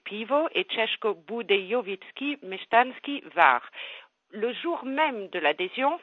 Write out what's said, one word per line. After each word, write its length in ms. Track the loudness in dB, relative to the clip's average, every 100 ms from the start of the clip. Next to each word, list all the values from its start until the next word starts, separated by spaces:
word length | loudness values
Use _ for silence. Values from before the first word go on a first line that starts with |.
Pivo 440 | -8 -8 0 0 2
et 100 | -2
Češko 500 | -2 -2 -2 -2 -2 -4 -6
Budejovicki 1120 | -6 2 2 2 -2 -2 -6 -10 -8 -6 -6
Meštanský 800 | -8 -12 4 6 6 0 -8 -8 -2
Var. 280 | 4 6 6 0 -14 -14 -16 -20 _ _
Le 220 | -4 -4
jour 320 | -2 -4 -4
même 440 | -2 0 0 -2 -6
de 100 | 0
l'adhésion, 600 | 0 0 -2 0 0 0